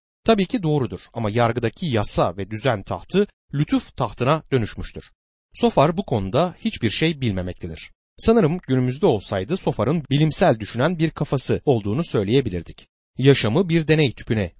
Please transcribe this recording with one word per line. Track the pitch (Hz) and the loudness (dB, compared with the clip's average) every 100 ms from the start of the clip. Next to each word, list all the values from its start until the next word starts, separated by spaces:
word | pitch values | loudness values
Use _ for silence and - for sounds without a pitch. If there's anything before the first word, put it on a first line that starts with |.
| _ _ - | _ _ 0
Tabii | 214 180 | 2 2
ki | 247 | -2
doğrudur | 160 147 117 - - | 0 0 0 -6 -10
ama | 117 107 | -4 -2
yargıdaki | 113 117 120 113 - 175 | 2 2 2 -4 -4 -2
yasa | 113 - - 113 92 | 0 0 0 0 -2
ve | 95 | -8
düzen | 107 139 104 | -4 -2 -2
tahtı | - 90 - 185 208 _ _ | -4 -10 -4 -2 -2 _ _
lütuf | 139 147 269 - - | -4 0 -2 -2 -6
tahtına | 117 - 123 156 - | -6 -2 0 0 0
dönüşmüştür. | 131 101 - - 80 - _ _ _ _ | -2 -2 -6 -10 -12 -18 _ _ _ _
Sofar | - 233 180 160 175 | 0 2 4 2 2
bu | - | -2
konuda | 113 95 123 180 - | -2 0 0 0 -2
hiçbir | 226 - 110 | -6 -2 -2
şey | - 160 147 | 0 -2 0
bilmemektedir. | 123 92 90 - 87 80 - _ _ - | -2 -2 -4 -8 -12 -12 -16 _ _ -2
Sanırım | - 233 151 175 - | 2 4 4 0 0
günümüzde | 131 127 131 127 | 0 0 2 2
olsaydı | 104 - 98 101 - | 2 0 -4 -2 -2
Sofar'ın | - 123 107 170 131 | -2 0 0 -2 0
bilimsel | 139 156 - 175 113 | 2 2 4 2 2
düşünen | 101 117 156 170 | -2 -2 0 0
bir | 160 | -4
kafası | - 147 135 - 98 - | -4 -4 -2 0 0 2
olduğunu | 117 101 123 | 0 0 -4
söyleyebilirdik. | 170 120 98 135 117 87 80 - - _ _ - | -2 -2 2 0 0 -6 -10 -18 -20 _ _ 2
Yaşamı | 135 135 110 139 180 | 4 4 4 0 2
bir | 165 151 | 0 2
deney | 156 139 | 2 2
tüpüne | - - 110 87 | -2 -4 -2 -2